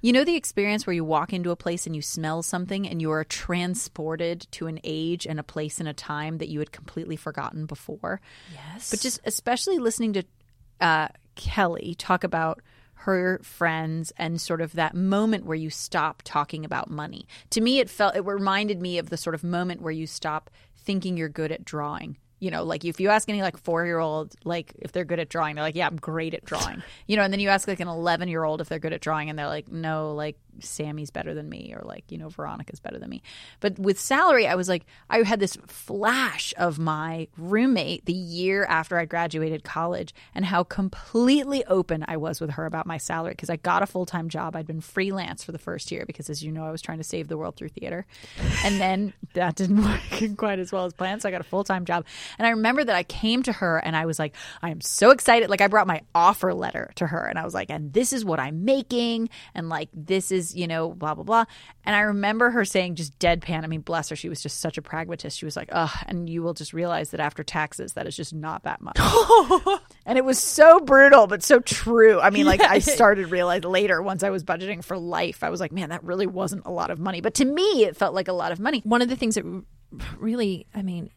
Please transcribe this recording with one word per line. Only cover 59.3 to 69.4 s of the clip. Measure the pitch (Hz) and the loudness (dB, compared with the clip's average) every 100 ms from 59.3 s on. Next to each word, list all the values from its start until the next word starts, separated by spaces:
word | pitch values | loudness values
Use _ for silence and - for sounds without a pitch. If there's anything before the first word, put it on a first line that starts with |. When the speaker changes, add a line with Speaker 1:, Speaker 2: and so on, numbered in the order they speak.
| - - | -6 -14
Speaker 1:
and, | - 165 | -8 -6
like, | 160 156 | -6 -6
"This | - 156 190 185 | -12 -2 -2 2
is, | 190 170 | -2 -2
you | 180 175 | -6 -4
know, | 165 165 | -2 -4
blah, | 175 156 | -4 -6
blah, | 151 | -6
blah." | - 226 175 - - - - | 2 2 2 -4 -20 -12 0
And | 208 | 2
I | |
remember | 214 202 202 220 240 | 2 2 0 4 4
her | 240 196 | 4 2
saying, | 196 180 165 | 2 0 -4
just | 156 - | -8 0
deadpan, | 175 170 - 165 | 2 2 0 -4
I | 160 | -2
mean, | 160 | -6
bless | 147 165 151 | -2 -4 -4
her, | 156 | -8
she | 175 | -8
was | 160 | -8
just | 156 - | -8 -6
such | 170 156 | -6 -6
a | |
pragmatist. | 143 160 165 165 151 - | -8 -8 -6 -8 -8 -8
She | 156 | -8
was | 147 | -8
like, | - | -4
"Ugh, | 170 160 - - | 0 0 -2 -6
and | 180 170 | -6 -4
you | 165 | -4
will | 165 | -4
just | 160 151 | -4 -8
realize | 160 175 165 156 | -4 -2 -2 -4
that | 165 | -4
after | 151 - | -4 -4
taxes, | 156 170 151 - - | -6 -2 -4 -4 -10
that | - - | -8 -8
is | |
just | 151 156 | -8 -10
not | 156 156 160 | -8 -8 -8
that | - - | -8 -8
much." | - - | -4 0
Speaker 2:
<laughs> | - 453 427 453 | 4 6 10 8